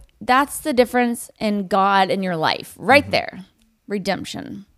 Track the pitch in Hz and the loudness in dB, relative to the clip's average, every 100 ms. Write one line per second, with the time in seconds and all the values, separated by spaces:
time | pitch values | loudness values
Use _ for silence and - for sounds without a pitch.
0 | _ _ 214 254 285 - 311 247 247 247 | _ _ 0 0 0 -4 -2 2 2 2
1 | 240 233 - - 220 208 180 202 196 196 | 0 -2 -10 -6 -4 -2 0 2 4 4
2 | 190 190 185 165 143 - - - 214 285 | 2 0 -2 0 0 -2 -6 -8 4 4
3 | - 127 - 185 190 _ _ _ - 202 | 4 -2 -4 -14 -20 _ _ _ -8 -6
4 | 196 180 - - - 202 196 | -4 -6 -6 -12 -12 -14 -18